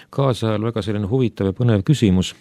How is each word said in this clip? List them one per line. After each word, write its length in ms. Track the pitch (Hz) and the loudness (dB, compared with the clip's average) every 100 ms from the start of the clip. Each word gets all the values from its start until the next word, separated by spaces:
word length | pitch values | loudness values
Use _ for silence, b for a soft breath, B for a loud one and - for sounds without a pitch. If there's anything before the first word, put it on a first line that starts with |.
| B | B
kaasajal 540 | - 135 113 113 107 110 | -2 -2 0 -2 -2 -2
väga 140 | 113 | -4
selline 260 | 101 104 104 | -4 -4 -2
huvitav 440 | 131 120 - 98 | 0 -2 -2 -4
ja 20 | |
põnev 300 | 92 120 107 - | 0 2 2 2
küsimus. 480 | 143 104 92 90 - | 2 4 4 0 -6